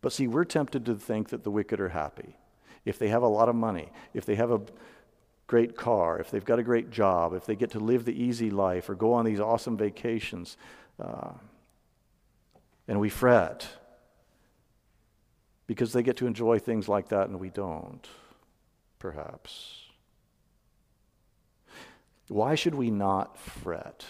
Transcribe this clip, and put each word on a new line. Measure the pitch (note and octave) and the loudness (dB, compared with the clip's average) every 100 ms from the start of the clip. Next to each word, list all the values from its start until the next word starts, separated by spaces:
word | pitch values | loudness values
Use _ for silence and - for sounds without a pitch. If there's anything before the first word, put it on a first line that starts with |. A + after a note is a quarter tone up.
But | - | -2
see, | - C3 | 0 0
we're | B2 | 2
tempted | F3 D#3+ C#3+ C3+ A#2 | 2 0 0 -2 -2
to | G#2+ | -4
think | - A2 G#2+ | -2 -2 -2
that | A#2 | -6
the | G#2+ | -2
wicked | G#2 G2+ G#2 | -2 -2 -2
are | F#2+ | -2
happy. | E2 D2 - - - _ _ _ - | -2 -6 -8 -20 -20 _ _ _ -12
If | - G2 | -8 -2
they | G#2+ | 0
have | A#2 | 4
a | B2 | 4
lot | G#2 A2+ | 4 4
of | |
money, | A#2 A2+ F#2 D#2+ - - | 4 0 -2 -8 -18 -12
if | A2 - | -10 -2
they | |
have | G#2 A#2 | 0 2
a | A2+ G2+ - - - _ _ _ _ - | 0 -2 -18 -20 -20 _ _ _ _ 2
great | A#2 A#2 - | 4 4 0
car, | - A2 E2+ E2 | 0 2 2 0
if | - | -4
they've | G2+ | -6
got | F#2 A#2 | 2 2
a | |
great | A#2 A#2+ - | 4 0 0
job, | A2+ G2+ F2+ E2+ | 2 4 4 2
if | F2+ - | -2 -4
they | |
get | G#2 A#2 | -2 -2
to | A2 | -2
live | G#2+ B2 | 0 2
the | A#2 G#2+ | 0 -2
easy | A#2+ A#2 A2+ | -2 0 -2
life | G2+ F#2+ F2+ - | 2 2 0 -4
or | F#2+ | 0
go | A2 | 2
on | A#2+ | 4
these | A2+ G#2 | 2 0
awesome | G#2+ A2+ - A2 | 2 0 0 -2
vacations, | G#2 - A#2+ A#2 - F2+ F2 - - - - _ | -2 -2 -4 -4 -4 -10 -14 -18 -20 -20 -20 _
uh, | - - - - - - _ _ _ _ _ _ _ _ _ _ _ _ - | -12 -10 -12 -14 -20 -20 _ _ _ _ _ _ _ _ _ _ _ _ -4
and | G2+ | 0
we | G#2 | 0
fret | - B2+ A#2+ E2 - - - - - _ _ _ _ _ _ _ _ _ _ _ _ _ _ _ _ - | 2 6 8 6 -4 -14 -18 -20 -20 _ _ _ _ _ _ _ _ _ _ _ _ _ _ _ _ -8
because | A2+ A#2 | -2 0
they | B2 | 2
get | A#2+ - | 2 2
to | B2 | 0
enjoy | A2+ A2+ A2+ | 0 4 2
things | - A2+ G2 | 2 -2 2
like | G2+ F#2 | 0 2
that | G#2 G2 | 0 0
and | F#2+ | -2
we | F#2+ | -8
don't, | F#2 F#2+ D#2 G2 A#2+ - - - _ _ _ _ _ _ _ | -6 -6 -6 -10 -16 -20 -20 -20 _ _ _ _ _ _ _
perhaps. | G2 D2+ D2+ - - - - - - _ _ _ _ _ _ _ _ _ _ _ _ _ _ _ _ _ _ - - - _ _ _ | -12 -10 -12 -14 -18 -18 -18 -20 -20 _ _ _ _ _ _ _ _ _ _ _ _ _ _ _ _ _ _ -20 -20 -20 _ _ _
Why | G2+ A2+ | -2 2
should | D3+ F3 | 2 0
we | D3 A#2+ | 0 0
not | G#2 G2 F#2+ - - | 0 2 0 -2 -10
fret? | - - - E2 - - | -18 -12 -8 -8 -10 -18